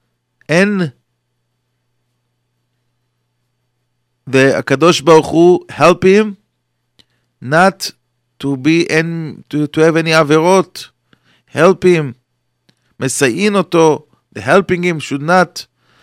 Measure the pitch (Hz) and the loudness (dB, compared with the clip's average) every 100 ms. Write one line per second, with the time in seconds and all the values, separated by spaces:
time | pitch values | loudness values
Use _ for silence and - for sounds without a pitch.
0 | _ _ _ _ - 165 202 202 156 - | _ _ _ _ -4 0 0 -2 -6 -8
1 | _ _ _ _ _ _ _ _ _ _ | _ _ _ _ _ _ _ _ _ _
2 | _ _ _ _ _ _ _ _ _ _ | _ _ _ _ _ _ _ _ _ _
3 | _ _ _ _ _ _ _ _ _ _ | _ _ _ _ _ _ _ _ _ _
4 | _ _ - 131 135 95 - 135 170 165 | _ _ -2 2 2 2 -2 0 2 2
5 | 143 160 - 156 175 175 - - 160 180 | 4 4 4 2 2 2 -2 0 2 2
6 | 185 202 220 196 _ _ _ _ _ _ | 2 2 0 -8 _ _ _ _ _ _
7 | _ _ _ _ 123 160 190 190 - - | _ _ _ _ -4 0 0 -2 -10 -16
8 | _ _ _ - 139 135 139 165 - 160 | _ _ _ -10 -8 -4 0 0 0 -2
9 | 165 165 156 - - 151 147 156 160 160 | -4 -6 -10 -14 -10 -6 -4 0 0 0
10 | 160 160 143 156 175 190 - - - _ | 0 0 2 2 2 0 -2 -8 -20 _
11 | _ _ _ _ _ 135 175 185 185 170 | _ _ _ _ _ 0 0 2 0 0
12 | 139 - _ _ _ _ _ _ _ - | -4 -12 _ _ _ _ _ _ _ -10
13 | 135 - 135 135 208 202 - 170 160 135 | -8 -2 -2 0 -2 -2 -2 0 2 0
14 | _ _ _ 113 107 180 170 175 175 160 | _ _ _ -10 0 0 0 -4 -4 -6
15 | - 143 151 185 170 - - _ _ _ | -8 -8 -2 0 0 -6 -20 _ _ _